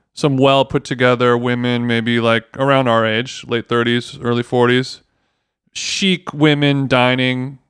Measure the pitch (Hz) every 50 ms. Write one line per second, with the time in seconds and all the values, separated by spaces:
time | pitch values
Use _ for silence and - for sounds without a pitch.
0 | _ _ _ - - 147 135 131 135 135 135 139 131 - - 143 - - 139 120
1 | 127 123 123 120 123 123 120 120 120 123 123 123 123 123 123 120 120 120 117 117
2 | 113 120 117 117 113 113 113 113 - _ - - 135 139 139 135 131 123 113 113
3 | 113 110 110 113 127 131 - - - - 120 117 104 - 120 120 117 120 120 120
4 | 117 - - 139 - 120 120 120 120 - 131 123 120 120 123 127 131 - - -
5 | _ _ _ _ _ _ _ _ _ _ _ _ _ _ - - - - - -
6 | 202 190 185 - - - - 147 151 156 147 143 143 143 139 139 139 123 131 123
7 | 123 127 127 127 127 127 127 127 127 139 139 - _